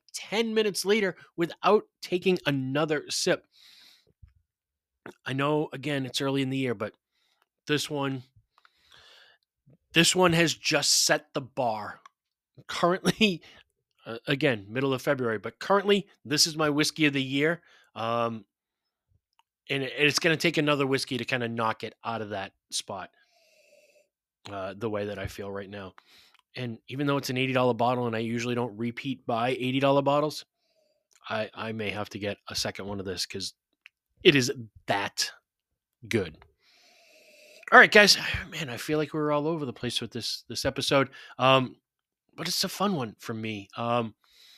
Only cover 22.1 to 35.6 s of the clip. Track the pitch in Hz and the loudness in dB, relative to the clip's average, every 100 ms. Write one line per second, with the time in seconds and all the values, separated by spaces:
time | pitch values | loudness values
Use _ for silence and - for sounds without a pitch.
22.1 | 113 104 101 98 _ - - - 98 90 | -6 -6 -8 -8 _ -10 -10 -8 -10 -12
23.1 | _ _ _ _ _ _ _ _ _ _ | _ _ _ _ _ _ _ _ _ _
24.1 | _ _ _ - 101 95 98 113 104 104 | _ _ _ -14 -10 -10 -6 -6 -4 -6
25.1 | 98 98 - 101 98 95 101 95 - - | -6 -10 -10 -10 -10 -10 -12 -14 -18 -20
26.1 | - _ _ _ - 123 113 - 131 147 | -20 _ _ _ -10 -8 -10 -12 -4 -2
27.1 | 143 135 127 131 127 127 113 120 123 120 | -2 -2 -2 0 2 2 2 2 0 0
28.1 | 110 113 117 120 120 120 101 117 117 139 | -2 -2 -4 -2 -2 -4 -4 -6 -6 -8
29.1 | 127 - 113 123 127 131 135 139 139 139 | -6 -4 -2 0 -2 -2 2 4 4 4
30.1 | 143 151 - - _ _ _ _ _ _ | 2 0 -4 -14 _ _ _ _ _ _
31.1 | _ - 110 107 110 110 110 101 104 104 | _ -8 -6 -6 -8 -8 -6 -6 -6 -8
32.1 | 104 101 101 - 104 110 101 98 101 95 | -8 -8 -8 -8 -6 -6 -6 -8 -8 -8
33.1 | 87 - 98 90 - _ _ - _ _ | -6 -8 -8 -10 -12 _ _ -20 _ _
34.1 | _ 190 147 123 131 110 - - 101 101 | _ 6 6 4 -2 -12 -10 -4 -4 -4
35.1 | - - - _ _ | -4 -6 -8 _ _